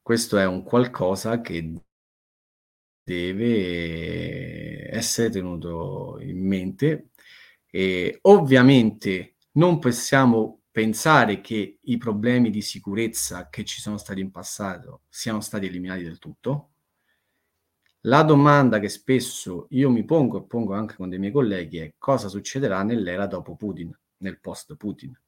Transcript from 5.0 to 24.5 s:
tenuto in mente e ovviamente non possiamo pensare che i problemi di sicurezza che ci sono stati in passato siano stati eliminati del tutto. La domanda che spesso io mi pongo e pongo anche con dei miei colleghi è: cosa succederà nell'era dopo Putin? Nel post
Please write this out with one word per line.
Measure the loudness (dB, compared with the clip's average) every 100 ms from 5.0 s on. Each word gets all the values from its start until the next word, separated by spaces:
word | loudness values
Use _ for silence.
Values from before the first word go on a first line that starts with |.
| -4 -2 -2
tenuto | -2 -6 -8 -8 -8 -8 -8 -10 -12
in | -12 -6 -2
mente | -2 -4 -2 0 -2 -8 _ _ -20 -20 _ _
e | -2 0 0 -2 2
ovviamente | 8 8 8 8 8 8 4 0 -4 -4 -6 _ _
non | 2 4 4
possiamo | 0 -2 2 4 6 4 0 -6 _
pensare | -2 -2 0 4 6 6 0
che | -4 -6 -6 -10
i | -4 -4
problemi | -2 -2 2 4 2
di | 0
sicurezza | -6 -10 -8 -4 -4 -4 -8 -8 -12
che | -12
ci | -10 -10
sono | -10 -10
stati | -10 -8
in | -8
passato | -10 -14 -8 -8 -8 -16 -20 _
siano | -12 -6 -6
stati | -6 -8 -6
eliminati | -8 -8 -8
del | -10 -12
tutto. | -18 -12 -6 -6 -8 _ _ _ _ _ _ _ _ _ _ _ _ _
La | 2 4
domanda | 8 8 8 8 6 2
che | -2
spesso | -8 0 0 0 -10 -10 -10 -6
io | 0 2
mi | 2
pongo | 2 2 2 -2
e | -6
pongo | -6 -4
anche | -4 -6
con | -10 -10
dei | -6
miei | -2
colleghi | 0 0 -2 -6 -10
è: | -14 _
cosa | -2 -2 -2
succederà | -10 -8 -4 -2 -2
nell'era | -2 -2 -2 -4 -6
dopo | -6 -12 -10
Putin? | -10 -10 -12 -16 _ _
Nel | -14 -12
post | -14